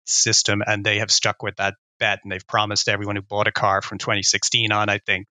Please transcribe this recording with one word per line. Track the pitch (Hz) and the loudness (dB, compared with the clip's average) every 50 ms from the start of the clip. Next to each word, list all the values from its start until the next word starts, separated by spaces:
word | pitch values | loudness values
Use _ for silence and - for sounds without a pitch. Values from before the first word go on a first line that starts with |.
| - | -4
system, | - - - - 117 107 - - - 101 104 104 | -2 0 0 2 2 2 2 2 2 0 0 0
and | 104 107 101 101 | -2 -2 0 0
they | 110 104 104 | 0 0 0
have | 110 104 | 0 0
stuck | - - - 107 - - | 0 2 2 0 -2 -2
with | 113 101 - | -6 -8 -4
that | - 98 98 98 _ _ _ _ - | -2 -4 -4 -4 _ _ _ _ -2
bet, | 117 104 98 - | 0 0 0 -2
and | - 98 | -4 -8
they've | 95 92 - | -10 -10 -6
promised | - - 110 107 104 104 - - 117 | -2 0 0 0 0 0 -2 0 0
everyone | 104 101 104 101 101 | 0 -2 -2 -2 -4
who | 101 | -4
bought | 101 - 104 104 104 | -6 -4 -2 0 0
a | 107 | 0
car | - - 107 101 98 98 | 0 2 2 2 2 2
from | - - 107 92 | -2 -4 -8 -6
twenty | - - 107 98 | -4 -2 -2 0
sixteen | 98 - - 98 - - - 120 113 107 | 0 0 0 0 0 0 0 2 2 2
on, | 104 104 107 101 | 2 2 2 0
I | 101 101 | 0 -2
think, | - - 98 92 101 _ | 0 -2 -2 -2 -4 _